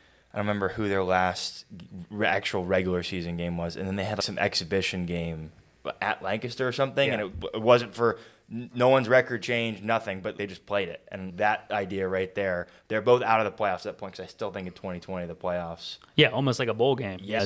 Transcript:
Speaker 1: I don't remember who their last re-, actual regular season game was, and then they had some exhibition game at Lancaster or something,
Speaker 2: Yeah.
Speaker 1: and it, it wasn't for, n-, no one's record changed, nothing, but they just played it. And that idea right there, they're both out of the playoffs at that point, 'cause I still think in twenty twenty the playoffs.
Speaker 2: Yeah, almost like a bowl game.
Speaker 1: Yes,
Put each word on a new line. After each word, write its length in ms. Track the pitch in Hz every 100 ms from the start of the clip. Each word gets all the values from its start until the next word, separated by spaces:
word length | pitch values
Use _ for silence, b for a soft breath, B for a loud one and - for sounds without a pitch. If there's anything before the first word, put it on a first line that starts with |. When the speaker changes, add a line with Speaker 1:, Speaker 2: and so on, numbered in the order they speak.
| b b b
Speaker 1:
I 40 | -
don't 80 | 104
remember 240 | 104 98
who 180 | - 107
their 160 | 98
last 600 | 92 92 92 90 - - - 90 - 95 85
re-, 160 | 104 107
actual 380 | 98 - 101
regular 380 | 87 95 92 90
season 320 | 85 95 85 85
game 200 | 85 85
was, 200 | 85 82
and 100 | 95
then 80 | 98
they 80 |
had 160 | 98 104
some 140 | - 98
exhibition 680 | 101 - 85 98 92 92 87
game 460 | 85 85 80 80 - _ _ - -
at 220 | 101 -
Lancaster 440 | 95 107 120 - 127
or 60 |
something, 360 | 127 135 120 139
Speaker 2:
Yeah. 60 | 107
Speaker 1:
and 20 | 101 -
it, 60 | - 110
it 40 |
wasn't 340 | 110 120 117
for, 240 | 107 117 107 B B _
n-, 200 | 113 123
no 140 | 120 123
one's 180 | 135 110
record 360 | 127 123 117
changed, 420 | 92 120 113 104
nothing, 360 | 104 113 107 95
but 160 | 90 -
they 80 | 101
just 180 | 90
played 240 | - 101 90
it. 180 | 80 -
And 240 | 98 92 87
that 300 | 104 107 -
idea 380 | 104 95 98 92
right 260 | 92 95
there, 340 | - 98 90 87 b -
they're 140 | 107
both 180 | 104 123
out 220 | 110 110
of 100 | 107
the 80 | -
playoffs 180 | 104 90
at 20 |
that 160 | 101 90
point, 160 | 98
'cause 100 | 92
I 20 | 92
still 240 | - 104
think 160 | 92 90
in 60 |
twenty 260 | - 95 87
twenty 280 | - 92 87
the 80 |
playoffs. 640 | 82 92 87 85 82 - - b -
Speaker 2:
Yeah, 120 | 147
almost 300 | 113 139 117
like 100 | 123
a 60 |
bowl 220 | 107 127 131
game. 220 | 110 92
Speaker 1:
Yes, 180 | 101 110